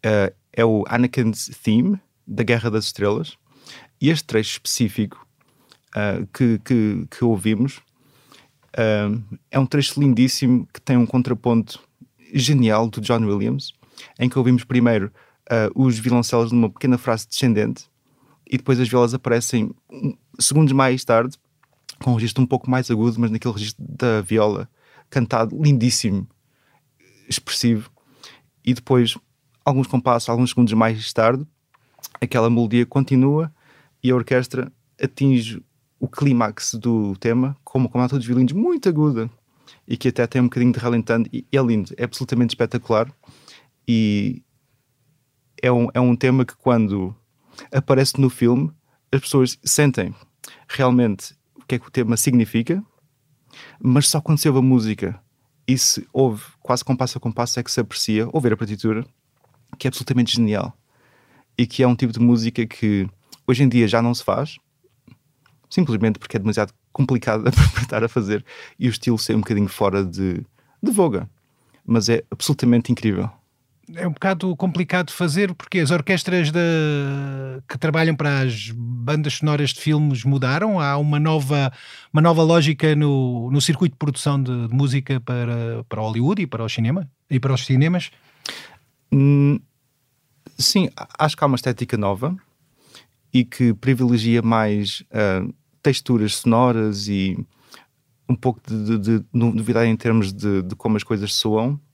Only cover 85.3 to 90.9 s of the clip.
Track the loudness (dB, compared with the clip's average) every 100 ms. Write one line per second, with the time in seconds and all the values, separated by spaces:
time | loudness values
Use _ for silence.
85.3 | -6 -4 -4 -6 -8 -10 -6 -4 -2 0
86.3 | 0 -4 -6 -6 -2 -2 -2 -6 _ _
87.3 | -2 0 -2 2 2 4 0 -4 _ _
88.3 | _ -16 -16 -20 -20 _ _ _ 4 6
89.3 | 6 4 2 _ _ _ _ _ _ _
90.3 | _ -20 -4 0 2 0